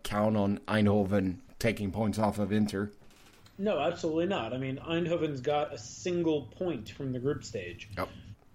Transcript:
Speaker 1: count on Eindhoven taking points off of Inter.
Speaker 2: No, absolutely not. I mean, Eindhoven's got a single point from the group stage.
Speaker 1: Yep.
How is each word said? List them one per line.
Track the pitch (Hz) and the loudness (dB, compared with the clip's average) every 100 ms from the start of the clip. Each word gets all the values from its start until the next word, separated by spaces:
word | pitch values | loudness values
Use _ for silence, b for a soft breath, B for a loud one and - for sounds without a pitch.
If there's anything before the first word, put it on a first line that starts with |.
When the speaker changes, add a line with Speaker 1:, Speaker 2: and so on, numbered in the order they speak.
Speaker 1:
count | - 104 107 107 | -4 2 4 4
on | 98 101 - | 2 0 0
Eindhoven | 107 104 104 95 104 92 90 - - | 4 6 4 4 2 2 -2 -10 -2
taking | 117 98 101 | 0 0 -2
points | 95 110 104 | 0 0 2
off | 107 101 | 2 2
of | 98 | 0
Inter. | 107 104 98 104 - - - - - - - | 2 2 0 -4 -8 -20 -20 -20 -20 -18 -4
Speaker 2:
No, | 208 165 | 0 2
absolutely | 156 170 170 160 180 | 0 0 0 0 0
not. | 180 113 | 0 -2
I | 127 | -4
mean, | 131 135 | -4 -4
Eindhoven's | 165 165 170 165 156 135 | -2 0 0 0 0 -2
got | 127 147 151 | 0 0 0
a | 123 | -6
single | - - 185 175 165 151 | -12 -6 -2 0 2 2
point | - - 180 131 - | -2 -6 -4 -4 -8
from | - 135 | -8 -6
the | 123 | -2
group | 131 143 | -2 -2
stage. | - 107 87 87 - 87 | -4 -8 -8 -12 -10 -8
Speaker 1:
Yep. | 92 - - - - | -8 -10 -18 -20 -20